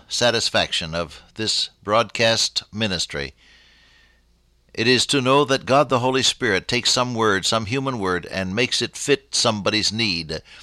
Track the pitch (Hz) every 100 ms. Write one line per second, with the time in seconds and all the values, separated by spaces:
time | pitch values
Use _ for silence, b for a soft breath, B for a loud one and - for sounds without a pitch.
0 | - - 120 113 - 110 82 - 85 82
1 | 82 - - - 110 - - _ - 110
2 | 110 - 113 113 - - - 104 110 90
3 | - 73 69 - b b b b b b
4 | b b b _ _ _ _ - 113 123
5 | - 143 127 139 143 131 98 131 143 131
6 | 127 131 117 - 120 95 - 123 - -
7 | 123 117 110 95 87 113 104 131 135 123
8 | 95 90 80 92 92 98 127 - 120 -
9 | - 139 - - 120 107 101 107 95 104
10 | 113 85 80 78 - B